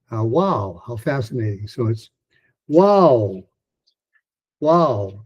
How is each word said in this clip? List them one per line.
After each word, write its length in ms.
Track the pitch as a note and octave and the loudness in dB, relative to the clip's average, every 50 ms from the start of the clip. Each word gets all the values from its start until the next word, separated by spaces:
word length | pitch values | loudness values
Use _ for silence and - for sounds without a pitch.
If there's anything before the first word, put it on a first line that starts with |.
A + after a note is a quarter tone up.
| _ _ | _ _
uh, 120 | A#2 A2+ A2 | -8 -6 -4
Wow, 580 | A2+ A#2 D#3 F#3+ G3 E3+ A#2+ G2 F#2+ F2 - - | -2 0 0 0 0 -2 -4 -6 -8 -10 -14 -14
how 100 | - A#2 | -14 -14
fascinating. 720 | G#2+ - D#3+ C#3+ C#3 B2 - - B2+ A2 G#2 G#2 G2 G#2 G#2 | -8 -6 -4 -4 -4 -6 -6 -8 -6 -6 -6 -6 -8 -12 -12
So 180 | - - A#2+ | -8 -6 -4
it's, 240 | A2 A2+ A2 - _ _ _ _ _ _ _ _ _ _ _ _ - | -4 -4 -6 -10 _ _ _ _ _ _ _ _ _ _ _ _ 0
Wow. 760 | D3 D#3+ F#3+ G3+ G#3 G3 F3+ D#3+ C3 A#2 G#2+ G2 F#2+ F#2 F#2 _ _ _ _ _ _ _ _ _ _ _ _ _ _ _ _ _ _ _ _ _ _ _ | 4 4 4 6 6 4 4 4 4 2 0 -2 -6 -10 -16 _ _ _ _ _ _ _ _ _ _ _ _ _ _ _ _ _ _ _ _ _ _ _
Wow. 600 | D3 D3+ E3 F3 E3 D3 A#2+ G#2 G2+ F#2+ F#2+ - - | 0 2 4 4 4 2 0 -2 -6 -8 -12 -12 -12